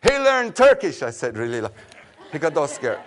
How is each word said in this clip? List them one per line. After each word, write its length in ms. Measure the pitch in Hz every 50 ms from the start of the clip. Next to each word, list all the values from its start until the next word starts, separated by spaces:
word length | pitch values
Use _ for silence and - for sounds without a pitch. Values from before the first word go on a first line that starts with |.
He 160 | - - 277
learned 380 | 277 277 269 269 262 247 233 185
Turkish, 460 | - 247 277 262 269 - 185 - -
I 80 | - 120
said 280 | 117 - - 123 113
really 240 | 107 117 120 117 120
loud. 120 | 107 104 - - - - - - - _ _ _ - -
He 80 | - 156
got 160 | 135 165 151
all 120 | 160 151
scared. 320 | 139 143 - 127 123 110 - -